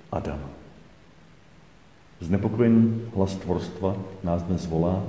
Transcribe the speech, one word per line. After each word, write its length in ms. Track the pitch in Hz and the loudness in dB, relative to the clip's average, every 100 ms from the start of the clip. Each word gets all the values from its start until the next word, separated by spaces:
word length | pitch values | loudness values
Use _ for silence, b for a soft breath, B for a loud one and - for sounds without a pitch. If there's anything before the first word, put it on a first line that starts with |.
| - | -8
Adam. 380 | 82 76 71 69 - - - - - - - - - - - - - - - - - | -6 -6 -8 -10 -16 -20 -20 -20 -20 -20 -20 -20 -20 -20 -20 -20 -20 -20 -20 -20 -10
Znepokojený 800 | 87 98 110 110 117 113 113 113 - 98 | -2 0 0 2 6 6 6 2 -4 0
hlas 200 | 98 - | 0 0
tvorstva 600 | 90 87 - - 95 98 - - | -2 -2 -4 -4 -4 -4 -8 -8
nás 200 | 90 87 | -2 -2
dnes 220 | 90 85 78 | 0 -4 -2
volá, 380 | 80 85 95 | 0 2 0